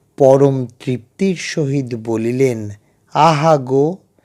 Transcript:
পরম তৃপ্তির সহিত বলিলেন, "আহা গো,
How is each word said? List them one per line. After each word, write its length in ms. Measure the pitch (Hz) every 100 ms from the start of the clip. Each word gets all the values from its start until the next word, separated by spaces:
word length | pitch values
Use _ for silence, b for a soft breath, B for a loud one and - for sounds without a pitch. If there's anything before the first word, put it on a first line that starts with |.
| b -
পরম 480 | 135 135 139 135 120
তৃপ্তির 720 | - - 123 - - 196 165
সহিত 600 | - - 139 143 123 120
বলিলেন, 760 | 113 110 117 127 135 113 104 101 _ _ _
"আহা 440 | 139 165 151 165 147
গো, 400 | 127 135 147 190 _ _